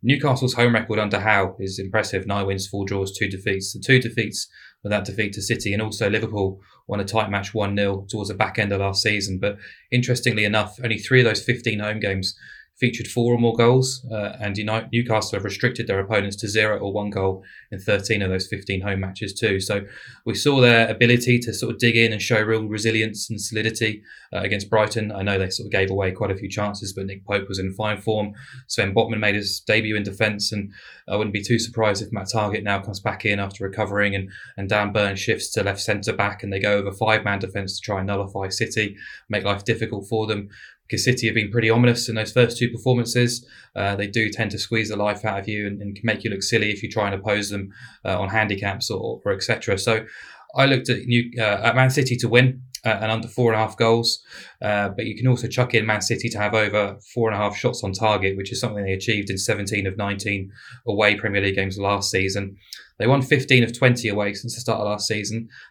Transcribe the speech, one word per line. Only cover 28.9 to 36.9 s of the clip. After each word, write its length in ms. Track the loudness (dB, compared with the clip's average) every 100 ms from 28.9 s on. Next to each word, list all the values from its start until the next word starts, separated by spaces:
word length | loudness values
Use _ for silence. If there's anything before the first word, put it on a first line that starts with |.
Botman 240 | 2 2 2
made 160 | 2
his 240 | 0 -2 -4
debut 380 | 0 2 2 -2
in 80 |
defence, 480 | -2 0 0 0 -4
and 180 | -4 -6 -12 -20 -18 -4
I 80 | -2
wouldn't 180 | 0
be 80 | -2
too 160 | 2 0
surprised 420 | 0 0 0 0
if 120 | -4
Matt 160 | -6 -4
Targett 300 | -2 0 -2
now 180 | -2 -2
comes 200 | -4 -6
back 240 | -4 -2
in 160 | 0 0
after 240 | -2 -6
recovering, 500 | -6 -2 -2 2 2
and, 160 | 0 -4 -10 -14 -8
and 120 | 0
Dan 240 | 0 2
Burn 240 | 2 0 0
shifts 340 | -2 -2 -2
to 100 | -2
left 160 | -2 -2
centre 320 | -2 -2 -2
back, 320 | 0 -2 -2
and 80 | -6
they 80 | -2
go 180 | 2 2
over 140 | 0